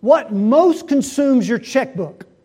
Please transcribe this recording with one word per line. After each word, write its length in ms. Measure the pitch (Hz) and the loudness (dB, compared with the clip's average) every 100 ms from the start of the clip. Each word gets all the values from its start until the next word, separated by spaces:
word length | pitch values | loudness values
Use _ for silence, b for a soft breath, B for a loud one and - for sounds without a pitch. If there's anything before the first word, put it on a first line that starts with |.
what 320 | 220 311 226 | 2 2 2
most 540 | 202 214 294 359 320 - | -2 2 4 4 0 -2
consumes 600 | 285 - - 285 254 185 | -2 -2 -2 0 2 0
your 120 | 233 | -4
checkbook 680 | - 269 254 180 151 - - _ | -4 -4 -4 -6 -10 -12 -20 _